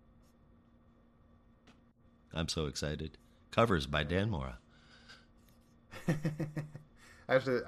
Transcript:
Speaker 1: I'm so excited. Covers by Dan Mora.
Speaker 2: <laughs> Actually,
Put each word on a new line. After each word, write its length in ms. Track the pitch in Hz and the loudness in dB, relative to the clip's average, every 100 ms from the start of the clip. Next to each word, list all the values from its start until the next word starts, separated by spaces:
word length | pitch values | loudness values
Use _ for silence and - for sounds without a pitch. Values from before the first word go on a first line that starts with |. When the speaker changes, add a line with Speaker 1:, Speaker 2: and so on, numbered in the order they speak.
| - - - - - - - - - - - - - - - - - - - _ - - - | -20 -20 -20 -20 -20 -20 -20 -20 -20 -20 -20 -20 -20 -20 -20 -20 -20 -20 -20 _ -20 -20 -8
Speaker 1:
I'm 160 | 80 82 | -4 -2
so 180 | - 73 | 0 -2
excited. 500 | - 73 73 80 - - - - | -2 -4 -4 -6 -12 -20 -20 -2
Covers 360 | - 117 87 67 | 4 6 4 2
by 160 | 76 | 0
Dan 280 | 76 90 107 | 2 2 0
Mora. 280 | 85 65 64 - - - - - - - - - - - - - - - | -2 -6 -10 -18 -20 -20 -20 -20 -20 -20 -20 -20 -20 -20 -20 -18 -8 -4
Speaker 2:
<laughs> 60 | 151 160 - 156 - - - - - - - - | -2 -2 -4 -6 -6 -10 -12 -20 -20 -20 -12 2
Actually, 320 | 131 135 123 | 2 2 0